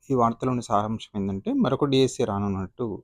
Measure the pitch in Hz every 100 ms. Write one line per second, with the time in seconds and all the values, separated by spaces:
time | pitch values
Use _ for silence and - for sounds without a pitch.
0 | _ 131 117 113 131 123 110 104 107 113
1 | - 104 98 98 208 277 185 135 143 135
2 | 131 - 117 101 101 95 95 _ 120 92